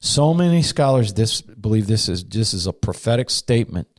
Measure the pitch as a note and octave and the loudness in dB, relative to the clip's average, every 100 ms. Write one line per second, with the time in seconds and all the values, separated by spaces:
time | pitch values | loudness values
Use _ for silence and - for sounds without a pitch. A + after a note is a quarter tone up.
0 | - C#3 D3+ E3+ F3 E3+ D3 - C#3 C3 | -4 2 2 2 2 2 2 0 2 2
1 | G#2+ G2 A2+ - - - G#2+ G#2+ G2+ A2 | 2 0 -2 -2 -8 -6 0 0 2 0
2 | - F2+ F2+ A2 A2 F#2+ F2+ - - - | 0 -4 -4 -4 -2 -4 -6 -6 -6 -4
3 | A2+ A#2 B2+ - - A#2 - F2 - | -2 -2 -2 -4 0 0 0 -6 -10